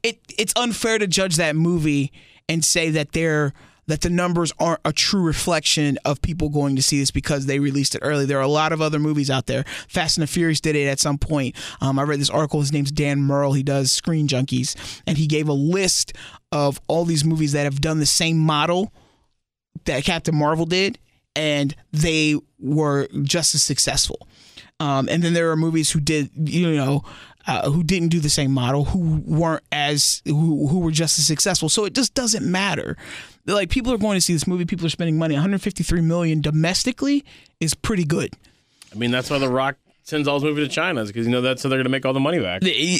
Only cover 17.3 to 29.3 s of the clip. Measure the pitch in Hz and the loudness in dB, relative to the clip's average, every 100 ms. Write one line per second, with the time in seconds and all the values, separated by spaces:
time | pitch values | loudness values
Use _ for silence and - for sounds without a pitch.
17.3 | 160 151 147 143 139 160 156 143 - 165 | 0 0 0 0 0 0 0 0 2 2
18.3 | 160 156 147 165 175 214 - _ _ _ | 4 4 2 2 0 -2 -8 _ _ _
19.3 | _ _ _ _ - - 135 143 165 165 | _ _ _ _ -8 -4 -2 0 0 0
20.3 | 151 147 160 165 180 196 - _ _ _ | 2 2 2 0 0 0 -4 _ _ _
21.3 | 147 156 147 139 - _ 151 165 160 151 | -4 0 0 -2 -4 _ 0 2 4 2
22.3 | 147 - _ 131 151 151 143 - 143 139 | 0 -4 _ -2 0 2 0 -2 -4 -2
23.3 | 175 151 147 - 139 - 127 - - - | 0 0 0 0 0 0 0 -2 -6 -14
24.3 | - - - - - 147 135 127 165 170 | -20 -20 -20 -20 -6 -2 0 0 0 2
25.3 | 170 165 160 165 160 151 160 147 156 139 | 2 2 2 2 2 0 0 0 0 -2
26.3 | - 156 165 175 151 135 143 - - - | -4 -2 0 2 2 2 0 -4 -14 -20
27.3 | - - 113 - 156 156 190 165 165 147 | -12 -4 -2 0 0 0 2 2 2 2
28.3 | 156 135 131 123 139 143 190 165 156 143 | 0 2 2 2 0 0 0 0 -2 0